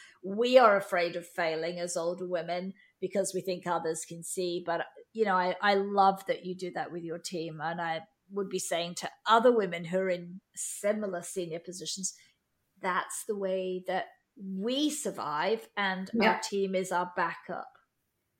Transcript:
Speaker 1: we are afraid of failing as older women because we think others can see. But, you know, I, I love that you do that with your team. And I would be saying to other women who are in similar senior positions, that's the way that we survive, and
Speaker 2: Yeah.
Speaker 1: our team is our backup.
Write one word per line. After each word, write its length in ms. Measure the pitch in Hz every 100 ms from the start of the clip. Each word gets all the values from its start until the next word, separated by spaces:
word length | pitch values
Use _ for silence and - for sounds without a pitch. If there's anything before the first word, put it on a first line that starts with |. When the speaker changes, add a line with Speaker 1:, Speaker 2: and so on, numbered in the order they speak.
| - -
Speaker 1:
we 360 | 190 202 247 254
are 180 | 226 202
afraid 380 | 196 180 170 170
of 120 | 170
failing 520 | - 165 160 165 175
as 180 | 175 175
older 300 | 170 180 180
women 460 | 175 165 180 190 - _ _
because 320 | 185 202 185
we 80 | 185
think 240 | 180 180 180
others 400 | 165 165 165 -
can 160 | 170
see. 380 | 170 - 180 175
But, 220 | 170 170 - - -
you 120 | 220 208
know, 100 | 185
I, 200 | 185 180
I 120 | 202
love 500 | 202 202 202 196 190 -
that 180 | 156 180
you 100 | 185
do 160 | 180 175
that 160 | 143
with 120 | 170
your 160 | 170 170
team. 400 | - 175 165 156
And 220 | 156 170
I 200 | 165 160 - _ _
would 200 | 196 190
be 100 | 185
saying 360 | - 170 175 175
to 140 | - - -
other 260 | 226 247
women 340 | 233 190 170 165
who 120 | 185
are 120 | 190
in 320 | 175 175 185 - -
similar 680 | - - 202 214 202 180
senior 360 | 180 190 170 165
positions, 540 | - 185 160 - 185 - - _ _ _ _ _
that's 440 | 190 180 - - -
the 100 | 208
way 480 | 190 190 185 185 185
that 180 | 185 - - _ -
we 520 | 190 190 220 262 302
survive, 760 | - 196 151 139 147 180 226 - -
and 360 | 196 185 190
Speaker 2:
Yeah. 200 | 226 214
Speaker 1:
our 60 | -
team 340 | - 196 196 185
is 160 | 185
our 200 | 180 185 190
backup. 560 | 165 - - 175 - - _ _ _ _ _ _